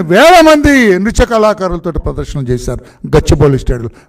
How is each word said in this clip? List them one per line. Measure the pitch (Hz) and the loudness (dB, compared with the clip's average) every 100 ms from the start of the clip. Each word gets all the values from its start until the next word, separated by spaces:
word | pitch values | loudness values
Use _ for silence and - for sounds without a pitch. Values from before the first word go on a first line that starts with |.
వేల | 165 185 320 359 320 | 0 4 6 6 4
మంది | 302 285 277 226 185 | 4 2 2 2 0
నృత్య | 208 - 240 | -2 -2 0
కళాకారులతో | 226 214 202 185 170 175 | 0 0 -2 -6 -6 -8
ప్రదర్శన | 151 151 139 139 147 | -8 -8 -10 -10 -8
చేశారు | 123 123 - 120 - _ - | -6 -6 -6 -10 -14 _ -2
గచ్చిబౌలి | 151 - 156 147 131 | 0 2 2 2 0
స్టేడియంలో. | - 123 113 - | -4 -6 -8 -14